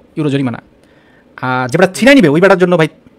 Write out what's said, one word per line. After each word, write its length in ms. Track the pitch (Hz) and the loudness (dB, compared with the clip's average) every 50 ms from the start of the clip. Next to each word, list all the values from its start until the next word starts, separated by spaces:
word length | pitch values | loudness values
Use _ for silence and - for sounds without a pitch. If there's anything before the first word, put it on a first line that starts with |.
| - _ _ | -10 _ _
ইউরো 140 | 160 151 147 | -6 -4 -4
জরিমানা। 320 | 135 139 139 123 - - - _ _ _ _ _ _ _ _ _ _ _ _ _ _ - | -4 -4 -4 -6 -8 -10 -14 _ _ _ _ _ _ _ _ _ _ _ _ _ _ -10
আর 280 | - 127 127 127 127 123 | -8 -6 -4 -4 -4 -4
যে 100 | 127 165 | -2 0
বেটা 140 | 190 190 185 | 0 -2 -2
ছিনাই 220 | - 220 262 285 | 0 2 4 4
নিবে 140 | 269 190 147 | 4 4 2
ওই 120 | 139 160 | 2 2
বেটার 180 | 190 190 196 185 | 2 2 2 2
জন্য 200 | 185 180 180 170 | 2 0 0 0
ভাই 100 | 160 156 - _ _ - - | 0 -2 -4 _ _ -20 -14